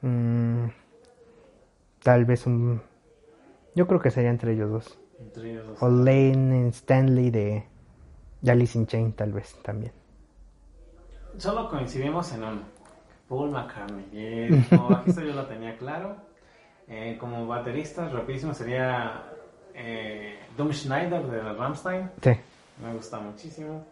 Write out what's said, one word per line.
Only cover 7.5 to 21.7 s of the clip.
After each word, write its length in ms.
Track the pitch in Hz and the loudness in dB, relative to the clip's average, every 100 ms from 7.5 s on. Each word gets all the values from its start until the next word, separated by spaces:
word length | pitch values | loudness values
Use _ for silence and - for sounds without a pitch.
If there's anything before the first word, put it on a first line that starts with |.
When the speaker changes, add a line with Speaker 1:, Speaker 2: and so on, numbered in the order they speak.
| 107 - - - - - - - - | -4 -6 -20 -20 -20 -20 -20 -20 -4
Speaker 1:
de 100 | 127 | 4
Alice 280 | 120 120 117 | 4 4 2
in 80 | 110 | 0
Chains, 280 | 117 113 107 | 0 -2 -2
tal 160 | 104 | -4
vez 220 | 104 - - | -4 -10 -14
también. 300 | - 104 117 - _ - - _ - _ - - - - - - - - | -10 -8 -10 -14 _ -20 -20 _ -20 _ -20 -20 -20 -20 -20 -20 -18 -8
Speaker 2:
Solo 320 | 190 214 233 | -4 -4 -4
coincidimos 640 | 151 123 135 135 165 175 | -6 -6 -4 -4 -4 -6
en 100 | 120 | -8
uno, 180 | 110 107 101 - - - _ _ _ | -8 -8 -12 -20 -20 -20 _ _ _
Paul 220 | 131 147 | -6 -4
McCartney. 560 | 135 110 - 101 101 98 | -6 -8 -12 -12 -12 -14
Y 500 | 104 110 117 117 151 120 180 | -12 -8 -6 4 6 8 6
como 120 | - | 6
bajista 340 | 185 - 175 | 2 4 0
yo 100 | 151 | -2
lo 120 | 139 131 | -6 -8
tenía 300 | 110 113 113 | -10 -12 -12
claro. 400 | 131 156 190 202 - _ _ _ _ _ _ | -10 -10 -10 -14 -18 _ _ _ _ _ _
Eh, 280 | 110 113 117 | -12 -10 -10
como 260 | 120 117 117 | -10 -8 -6
baterista, 600 | 120 120 120 156 - 165 | -6 -6 -8 -8 -8 -6
rapidísimo, 440 | 127 113 131 151 | -6 -6 -6 -6
sería, 680 | 147 120 127 131 127 113 113 - - - - - | -6 -4 -2 -2 -2 -4 -10 -14 -18 -20 -20 -20
eh, 680 | 185 117 113 107 107 104 104 - 117 | -16 -12 -10 -10 -12 -14 -16 -20 -6
Dom 160 | 147 | -4
Schneider 500 | 143 139 135 175 165 | -4 -4 -2 -2 -4
de 160 | 135 117 107 | -4 -6 -8
Rammstein. 580 | 104 127 | -6 -6